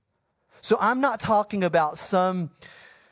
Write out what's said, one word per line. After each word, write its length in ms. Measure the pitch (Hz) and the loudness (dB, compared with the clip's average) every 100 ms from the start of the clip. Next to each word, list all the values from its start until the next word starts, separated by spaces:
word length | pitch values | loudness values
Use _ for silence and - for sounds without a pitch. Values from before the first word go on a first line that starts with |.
| _ _ _ _ _ _ | _ _ _ _ _ _
So 160 | - 208 | -2 0
I'm 220 | 202 254 | 2 0
not 180 | 269 226 | 0 -2
talking 440 | - 208 208 202 | 0 0 0 -2
about 340 | 180 165 151 165 | 0 2 0 -4
some 540 | - 185 185 185 160 - - - - - _ | -2 0 0 -2 -6 -10 -20 -20 -20 -20 _